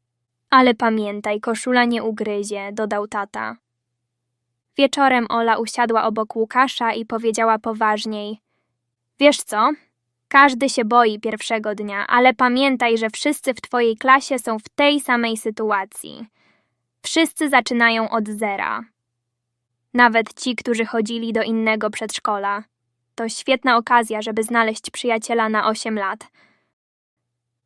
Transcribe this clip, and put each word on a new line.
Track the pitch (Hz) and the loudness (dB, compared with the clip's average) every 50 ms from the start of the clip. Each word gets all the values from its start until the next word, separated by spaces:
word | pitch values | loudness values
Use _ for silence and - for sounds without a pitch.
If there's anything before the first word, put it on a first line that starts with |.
| _ _ _ _ _ _ _ _ _ _ | _ _ _ _ _ _ _ _ _ _
„Ale | - 262 254 254 233 | 4 6 6 6 4
pamiętaj, | 226 240 226 220 220 208 208 208 208 208 208 208 214 | 4 2 0 0 0 -2 -4 -6 -6 -4 -4 -4 -2
koszula | - 240 226 220 - 254 247 247 240 | -2 -4 -4 -4 -2 0 2 2 2
nie | 240 240 226 - | 2 0 -2 -2
ugryzie”, | 226 214 214 214 214 208 202 202 208 208 202 196 202 202 | -4 -4 -4 -4 -4 -4 -4 -4 -6 -8 -8 -8 -8 -6
dodał | 226 220 208 208 208 208 | -6 -4 -4 -2 -4 -4
tata. | 208 - 208 202 202 - 214 226 220 233 - _ _ _ _ _ _ _ _ _ _ _ _ _ _ _ _ _ _ _ _ _ _ _ | -4 -6 -6 -6 -6 -8 -8 -8 -8 -10 -12 _ _ _ _ _ _ _ _ _ _ _ _ _ _ _ _ _ _ _ _ _ _ _
Wieczorem | - 277 262 - 285 277 269 254 247 233 - | 2 2 2 4 2 4 4 4 2 2 0
Ola | - 233 233 233 220 | 0 0 2 2 2
usiadła | 214 226 220 - - 240 226 226 220 220 | 0 0 -2 -2 0 0 2 2 0 0
obok | 226 214 220 220 - - | 0 0 -2 -4 -4 -2
Łukasza | 226 220 220 - 247 262 262 - - 240 226 214 | -4 -4 0 2 2 2 2 0 -2 -2 -2 -2
i | 226 226 | -4 -6
powiedziała | - 233 220 233 226 214 226 226 226 220 220 | -6 -6 -2 -2 -2 0 2 2 2 2 2
poważniej: | - 226 220 214 226 214 214 208 - 220 214 208 208 208 220 - _ _ _ _ _ _ _ _ _ _ _ _ _ _ _ - | 0 -4 -4 0 0 0 0 0 -2 -6 -8 -8 -8 -10 -12 -14 _ _ _ _ _ _ _ _ _ _ _ _ _ _ _ -2
„Wiesz | 277 294 277 | -2 0 0
co? | - - - 214 208 226 - 302 - _ _ _ _ _ _ _ _ _ | -4 -8 -6 -4 -2 -2 -2 -2 -6 _ _ _ _ _ _ _ _ _
Każdy | _ - 285 277 285 254 233 277 262 | _ 4 6 6 6 4 2 -2 -2
się | - 262 233 | 0 -2 -2
boi | 214 240 240 233 220 214 208 | 2 4 4 4 4 2 -2
pierwszego | - 220 220 214 - - 233 220 214 214 208 | -4 -6 -6 -6 -6 -4 -4 -4 -4 -6 -6
dnia, | 208 208 208 202 202 - | -6 -8 -6 -6 -6 -2
ale | - - 247 247 254 254 | 0 2 4 6 6 6
pamiętaj, | - 254 247 240 254 277 277 262 226 247 233 226 | 4 2 2 4 2 2 2 2 2 2 2 2
że | 226 226 214 | 2 0 -2
wszyscy | - - - 294 294 - - 269 240 | -4 -2 -2 -2 -2 0 -2 -4 -4
w | - | -4
twojej | - - - 247 240 226 226 | -6 -4 0 2 2 2 0
klasie | 220 - 262 262 277 - - 277 254 | 2 4 4 4 4 4 0 -4 -4
są | - 240 220 220 | -2 -4 -6 -6
w | - - - | -8 -6 -2
tej | - 285 285 294 285 | 2 2 4 2 2
samej | - - 247 240 233 226 226 | 0 0 0 0 0 -2 -4
sytuacji. | 214 - 226 214 - 220 214 208 196 196 208 - - - 76 - - 226 - _ _ _ _ _ _ _ _ _ _ _ _ _ _ - | -4 -4 -6 -4 -2 -2 -2 -2 -2 -4 -6 -10 -12 -12 -12 -14 -16 -18 -20 _ _ _ _ _ _ _ _ _ _ _ _ _ _ -10
Wszyscy | - - 320 330 311 - - 311 285 | -2 0 2 2 2 0 -2 0 2
zaczynają | 285 233 220 - 247 240 233 233 226 226 226 - | 2 2 2 2 2 2 2 2 2 0 -2 -2
od | - 226 214 | -2 -2 -2
zera. | 214 208 208 220 202 196 196 - - 110 226 226 - _ _ _ _ _ _ _ _ _ _ _ _ _ _ _ _ _ _ _ _ - | -4 -4 -4 -4 -2 -2 -2 -2 -4 -4 -6 -8 -12 _ _ _ _ _ _ _ _ _ _ _ _ _ _ _ _ _ _ _ _ 4
Nawet | 247 247 233 220 226 226 - - | 6 6 6 6 2 0 -2 -6
ci, | - - 262 240 | -8 -6 -6 -6
którzy | - - 247 233 220 226 | -4 -4 -2 -2 -2 -2
chodzili | - - 226 214 220 233 233 233 226 214 | -2 -2 -2 -2 -2 -4 -6 -4 -2 -2
do | 226 220 | -2 -2
innego | 220 226 220 220 220 220 220 214 214 | -2 -2 0 0 0 0 0 -2 -4
przedszkola. | 214 - 226 208 - - - 220 208 202 196 202 202 208 214 _ _ _ _ _ _ _ _ _ _ | -4 -6 -8 -8 -8 -6 -4 -4 -2 -2 -2 -4 -4 -4 -8 _ _ _ _ _ _ _ _ _ _
To | - 233 226 | -8 -8 -6
świetna | - - - - 262 254 - 262 240 | -8 -4 0 0 0 2 2 2 2
okazja, | 233 226 - 247 240 233 220 226 214 | 2 4 4 4 4 4 2 -2 -6
żeby | 214 226 214 220 220 | -6 -4 -4 -4 -2
znaleźć | 220 240 233 226 220 220 - - - | 0 0 2 2 0 -2 -6 -10 -12
przyjaciela | - - - 240 226 220 220 - 233 233 220 220 | -12 -6 -2 -2 -2 -2 -2 -2 0 0 0 0
na | 220 214 - | 0 0 0
osiem | - 220 - - 226 220 | 0 -2 -2 -4 -4 -4
lat”. | 208 196 190 190 220 - - _ _ _ _ _ _ _ _ _ _ _ _ _ _ _ _ _ _ _ _ _ _ _ _ _ _ _ | -4 -4 -4 -6 -8 -12 -20 _ _ _ _ _ _ _ _ _ _ _ _ _ _ _ _ _ _ _ _ _ _ _ _ _ _ _